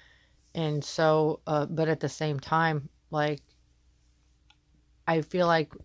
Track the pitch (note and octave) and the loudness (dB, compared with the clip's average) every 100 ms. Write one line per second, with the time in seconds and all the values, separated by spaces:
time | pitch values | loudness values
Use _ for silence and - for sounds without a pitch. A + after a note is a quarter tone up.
0 | - _ _ _ _ E3+ D#3 D3 - - | -20 _ _ _ _ -4 -2 -2 -4 0
1 | D#3+ D#3 D3+ - - D3+ D3 D#3+ D#3+ D#3 | 4 4 2 -2 -2 -2 -2 -2 0 0
2 | D3 - D#3 C#3 - D#3+ E3 D3+ C#3 - | -4 -4 -4 -4 0 2 2 0 -6 -16
3 | _ D#3 D3+ D3 - _ _ _ _ _ | _ -2 -2 -2 -10 _ _ _ _ _
4 | _ _ _ _ _ _ _ _ _ _ | _ _ _ _ _ _ _ _ _ _
5 | - E3 D3 F#3 E3+ E3 D3+ - | -2 0 0 0 2 2 0 -8